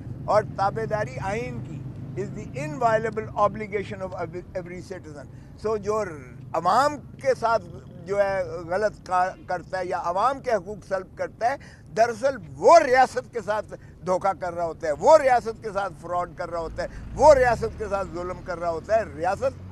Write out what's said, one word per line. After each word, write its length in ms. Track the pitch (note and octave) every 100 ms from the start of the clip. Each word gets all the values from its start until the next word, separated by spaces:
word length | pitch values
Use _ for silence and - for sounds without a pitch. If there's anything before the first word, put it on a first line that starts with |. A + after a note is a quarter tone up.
| - - -
और 140 | G3+
ताबेदारी 720 | G#3 - G3 G#3 A3 G#3 G#3+ B3
आइन 420 | F#3+ G#3+ B3 A#3
की, 180 | - D3+ - - - -
is 120 | G3
the 160 | G3 - B3
inviolable 680 | D4+ C#4+ A#3 A3 A3+ A3 G#3+ -
obligation 640 | G#3 G#3 G#3+ G3+ G3 F#3+
of 120 | F#3+ F#3
every, 200 | E3+ F3 F3 F#3+
every 240 | F3 F3+
citizen। 460 | - F#3 D#3 C#3+ B2+ - - -
So, 140 | G#3+ A3
जो 180 | G3+ A3 G3 D3+ B2 A#2+ B2+ D#3+
अवाम 400 | F3 A3 C#4+ D4
के 380 | - - C4+ A3+
साथ 240 | A3+ A3+ F3 - - - E3+
जो 100 | G3+
है 480 | G3 G3 F3 E3 E3
गलत 300 | F#3 G#3+ - -
का-, 380 | F3+ F#3 - -
करता 280 | F3+ D#3+ F#3
है 100 | F3+
या 100 | F3+
अवाम 420 | E3 F3+ A#3+ C#4
के 120 | B3
हकूक 320 | G#3+ F3 G3+
सल्ब 320 | - F#3+ F#3+ -
करता 320 | F3 - A3+
है, 80 | C4+ - - - F3
दरअसल 420 | A#3 A3 C4+ C4 D#3
वो 240 | C3+ G#3 E4+
रियासत 520 | C#4+ B3+ B3+ B3 B3+
के 80 | A#3+
साथ 360 | F#3+ G#3+ G#3 F#3 - - E3
धोखा 280 | F3+ G3
कर 200 | D#3+ F3+
रहा 120 | E3+ E3+
होता 220 | D3+ D#3
है, 60 |
वो 240 | C#3+ A3 D#4
रियासत 380 | C4 A#3+ G#3+ A3
के 60 | A3
साथ 200 | F#3+ G3
फ्रॉड 460 | D3+ E3+ F3 F3 D#3+
कर 140 | F3
रहा 120 | E3+
होता 220 | D#3+ -
है, 60 | D#3+ - -
वो 200 | F3 C#4+
रियासत 380 | C4+ B3 A3+ A3 G#3+
के 80 | G#3+
साथ 200 | G3 F#3
जुल्म 360 | E3 F3 F3+ -
कर 100 | E3+
रहा 140 | E3+
होता 240 | E3 D3 A3+
है। 220 | F3+ C#3+
रियासत 380 | F3 G3 C4 B3+ -